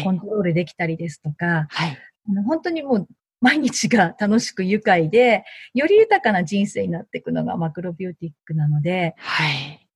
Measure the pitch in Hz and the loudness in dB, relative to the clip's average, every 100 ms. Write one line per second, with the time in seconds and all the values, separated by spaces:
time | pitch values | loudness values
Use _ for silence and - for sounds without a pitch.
0 | 170 185 202 214 175 165 170 - 170 165 | 0 -2 -2 -2 0 0 -2 -4 -4 -4
1 | 170 147 156 147 170 165 151 - 165 131 | -8 -8 -10 -4 -2 -2 -2 -4 -4 -6
2 | - _ - 196 208 320 349 330 277 233 | -16 _ -4 -2 0 -2 -2 -6 0 -2
3 | 165 - _ _ 247 302 254 - 190 220 | -2 -14 _ _ 2 2 0 -2 0 2
4 | 175 - 208 220 - - 185 208 214 180 | 2 0 0 0 0 -4 -2 0 2 2
5 | 160 220 247 202 - - - 240 311 403 | 4 4 4 2 -2 -20 -6 -2 4 4
6 | 440 392 247 190 175 202 202 - 190 170 | 6 4 2 0 0 0 -2 -2 -4 -4
7 | - - - 165 160 - 165 156 180 170 | -8 -10 -4 -4 -2 -2 -4 -4 -10 -8
8 | 185 170 170 - - 156 147 147 151 185 | -10 -10 -12 -14 -6 -2 0 0 0 0
9 | 170 - - - 156 139 139 151 _ | -2 -4 -6 -2 -2 -4 -8 -16 _